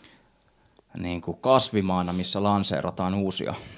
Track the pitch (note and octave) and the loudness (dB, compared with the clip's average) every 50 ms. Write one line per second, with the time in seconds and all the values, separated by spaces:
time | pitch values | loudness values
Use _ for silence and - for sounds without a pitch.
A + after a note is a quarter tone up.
0 | - - - _ _ _ _ _ _ _ _ _ _ _ _ - _ _ - F2 | -20 -20 -20 _ _ _ _ _ _ _ _ _ _ _ _ -20 _ _ -10 -8
1 | F2+ F2 F2 F2 - - E2+ - - B2+ C3 B2+ B2 - - G#2 F#2+ F#2+ F#2 F#2 | -6 -4 -6 -4 -6 -6 -8 -2 2 4 6 6 4 4 0 0 2 2 2 0
2 | F2+ F2 F2+ F#2 F2+ - - G2 G2+ G#2 G2+ G2+ F#2+ - E2+ C2+ D#2+ F2+ E2+ - | 0 0 -2 -2 -2 -2 -2 0 2 2 2 2 2 0 -2 -2 -2 -4 -4 -2
3 | F#2 F#2 F#2+ G2+ G2 F#2+ F2+ - - - - - - - - | -2 0 0 0 0 -2 -2 -4 -4 -4 -6 -8 -10 -16 -18